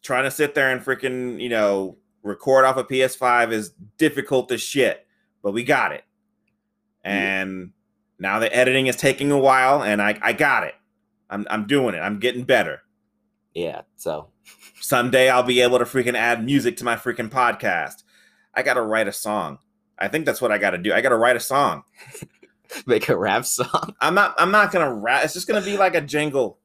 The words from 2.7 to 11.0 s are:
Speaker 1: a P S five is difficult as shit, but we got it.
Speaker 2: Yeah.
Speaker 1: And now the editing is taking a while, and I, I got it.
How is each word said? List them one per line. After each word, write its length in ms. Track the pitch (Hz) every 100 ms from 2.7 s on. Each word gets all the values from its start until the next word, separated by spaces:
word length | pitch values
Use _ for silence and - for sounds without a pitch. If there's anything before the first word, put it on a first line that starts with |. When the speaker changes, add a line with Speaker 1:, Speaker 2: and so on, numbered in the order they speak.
| 131
Speaker 1:
a 60 |
P 180 | 117 131
S 120 | 131 -
five 360 | 127 120 117
is 180 | 110 101 _ - _
difficult 520 | 156 139 - 131 123
as 120 | 120
shit, 440 | - 143 117 - _ _ _ _
but 100 | 101
we 100 | 104
got 300 | 120 139 104
it. 120 | 73 _ _ _ _ _ _ _ _ _ _
Speaker 2:
Yeah. 360 | 90 101 98 98
Speaker 1:
And 280 | 95 95 90 _ _ _ _ _
now 200 | 95 104
the 160 | 113
editing 320 | 120 127 131 131
is 80 | 120
taking 340 | 139 131 143
a 80 | 143
while, 440 | 135 131 131 143
and 200 | 104 104
I, 160 | 104 104
I 120 | -
got 300 | 110 147 123
it. 100 | 80 - _ _